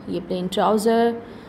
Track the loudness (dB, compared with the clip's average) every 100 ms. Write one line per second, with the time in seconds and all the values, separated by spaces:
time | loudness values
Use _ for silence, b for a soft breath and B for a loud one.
0 | -8 -6 -4 -4 -2 2 2 4 4 4
1 | 4 0 B B